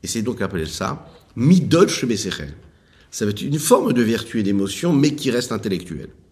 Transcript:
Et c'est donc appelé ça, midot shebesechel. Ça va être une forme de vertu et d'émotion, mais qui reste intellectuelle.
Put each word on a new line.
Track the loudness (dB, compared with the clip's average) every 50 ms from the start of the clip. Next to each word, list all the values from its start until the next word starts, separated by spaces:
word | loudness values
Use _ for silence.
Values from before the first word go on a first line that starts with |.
| -8
Et | -6
c'est | -4 -4 -2
donc | -4 -4 -4 -4
appelé | -4 -2 -4 -6
ça, | -6 -6 -6 -4 -4 -6 -8 -12 -18 -20 -20 _ _ _
midot | 0 4 6 6 6 4 4 4 4 4
shebesechel. | 4 2 -2 -2 -2 -2 -2 -2 -6 -6 -6 -10 -12 -12 -16 -20 -20 _ _ _ _ _ _ -20 _ -8
Ça | -4 -2
va | -2
être | -2 -2 -4
une | -4 -4 -2
forme | 4 4 4 4 4 2 2
de | 2 2
vertu | 2 2 -2 -2 -4 -4 -2
et | 0
d'émotion, | 0 0 0 0 -2 -4 -4 -2 2 2
mais | 4 4 2 2
qui | 0 -2 0
reste | 0 0 -2 -2 -4
intellectuelle. | -4 -2 -2 -4 -4 -4 -8 -12 -12 -12 -14 -18 -20 _ _